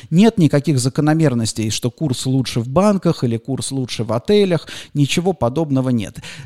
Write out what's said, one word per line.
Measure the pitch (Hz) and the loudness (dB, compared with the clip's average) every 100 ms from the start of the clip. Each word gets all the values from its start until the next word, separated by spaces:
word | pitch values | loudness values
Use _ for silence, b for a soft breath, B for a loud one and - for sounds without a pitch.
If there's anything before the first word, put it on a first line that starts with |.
| B | B
нет | 160 226 - | 4 6 6
никаких | 151 147 165 135 | 4 2 2 0
закономерностей, | 123 - 151 160 151 120 113 - 110 | 0 0 2 4 2 2 -2 -2 -4
что | - 123 | -2 -4
курс | - 156 127 135 | -2 -4 -2 -2
лучше | 131 120 123 | -2 -2 -4
в | 117 | -2
банках | 147 208 190 170 156 | 2 2 2 0 0
или | 127 113 | -2 -2
курс | - 127 - | -4 -6 -4
лучше | 135 127 - | -6 -4 -6
в | 113 | -4
отелях, | 110 - 208 196 160 - B B | -2 2 2 2 0 -4 B B
ничего | 147 139 - 175 | 0 0 0 -2
подобного | 180 117 139 156 131 131 | 0 -2 -2 0 0 0
нет. | 120 98 - - B | -2 -4 -10 -16 B